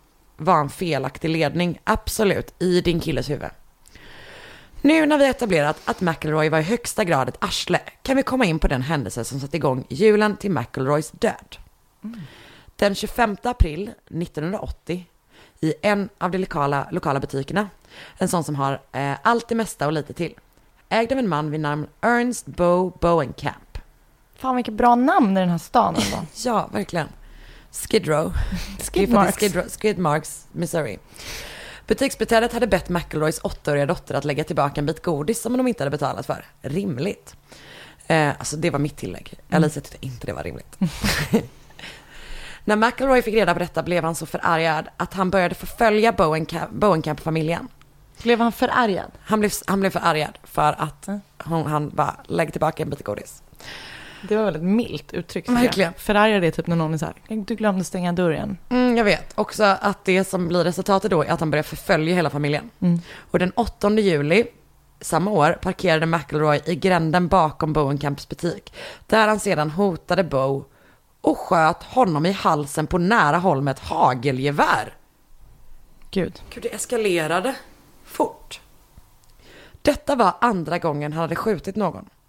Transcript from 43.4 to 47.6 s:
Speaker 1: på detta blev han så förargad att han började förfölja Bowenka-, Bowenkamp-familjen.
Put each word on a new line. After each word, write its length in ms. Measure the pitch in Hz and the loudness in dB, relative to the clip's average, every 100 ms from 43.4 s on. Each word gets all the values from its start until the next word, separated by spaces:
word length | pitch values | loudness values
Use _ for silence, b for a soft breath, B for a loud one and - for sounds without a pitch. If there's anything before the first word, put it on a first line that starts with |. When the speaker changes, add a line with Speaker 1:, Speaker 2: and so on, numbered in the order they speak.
| 180 | 2
Speaker 1:
på 60 | 175 | 2
detta 240 | - - | -2 -4
blev 220 | 156 175 | 0 0
han 100 | 160 | 0
så 120 | 165 156 | -4 -6
förargad 640 | 165 - 160 165 156 - - | -2 0 2 2 0 -4 -8
att 180 | 160 | -6
han 160 | 190 185 | -2 0
började 240 | 196 175 | 2 2
förfölja 580 | - - - 233 214 226 | -2 -8 0 2 4 4
Bowenka-, 560 | 196 165 160 160 165 156 | 4 2 2 -2 -6 -8
Bowenkamp-familjen. 960 | - 208 165 156 147 165 160 156 165 | 0 2 2 0 -4 -2 -2 -2 -4